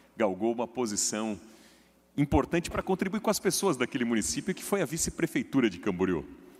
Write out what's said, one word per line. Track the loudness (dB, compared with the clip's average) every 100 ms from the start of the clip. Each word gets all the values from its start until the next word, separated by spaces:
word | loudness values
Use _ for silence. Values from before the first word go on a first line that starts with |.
| -16 0
galgou | 0 2 0
uma | 0 -2
posição | -2 -2 0 -2 -2 -4 -6 -10 -20 -20 -20 _ _ _ -2
importante | 2 2 2 0 -2
para | -4
contribuir | -2 0 0 0
com | 0
as | 0
pessoas | 0 2 0 2
daquele | 0 0
município, | 2 2 0 -2 -4
que | -6
foi | -2 0
a | 0
vice-prefeitura | -2 -4 -2 -2 -2 0 2 2
de | 2
Camboriú. | -2 2 2 2 -4 -14 -20 -20